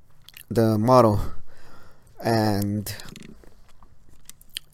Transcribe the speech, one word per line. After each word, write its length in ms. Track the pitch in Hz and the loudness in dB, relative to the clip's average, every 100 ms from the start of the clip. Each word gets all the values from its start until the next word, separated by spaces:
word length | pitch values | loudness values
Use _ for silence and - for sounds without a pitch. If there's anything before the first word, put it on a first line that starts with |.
| - - - - - | -20 -20 -20 -20 -4
the 280 | 104 113 110 | 2 2 2
model. 420 | 113 127 117 101 - - - - - - - - - - | 6 8 8 4 0 -2 -4 -8 -10 -10 -12 -18 -20 -6
And, 720 | 113 113 107 101 101 104 101 - - - - - - - - - - - - - - - - - - | 0 2 2 0 -2 -4 -6 -10 -14 -16 -18 -20 -20 -20 -20 -20 -20 -20 -20 -18 -18 -18 -16 -16 -8